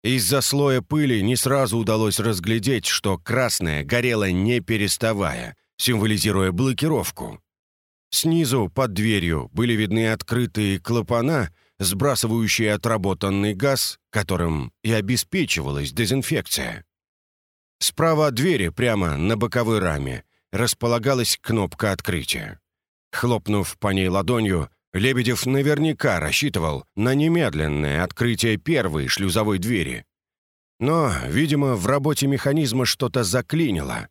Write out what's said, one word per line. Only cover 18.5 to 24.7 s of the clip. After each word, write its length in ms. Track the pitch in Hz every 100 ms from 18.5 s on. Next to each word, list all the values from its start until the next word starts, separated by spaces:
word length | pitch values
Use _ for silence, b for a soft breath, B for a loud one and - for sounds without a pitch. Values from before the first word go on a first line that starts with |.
| 147 87
прямо 480 | 78 120 107 87 71
на 200 | 90 113
боковой 440 | 107 123 113 110
раме, 420 | 90 73 67 64 _ _ _
располагалась 880 | 98 117 - 120 117 120 131 117 -
кнопка 480 | - 110 92 - 107
открытия. 680 | 95 - 87 - - - - _ _ _ _ _
Хлопнув 680 | - 120 117 - 104 90 -
по 80 | 101
ней 180 | 95 92
ладонью, 640 | 95 95 120 107 90 71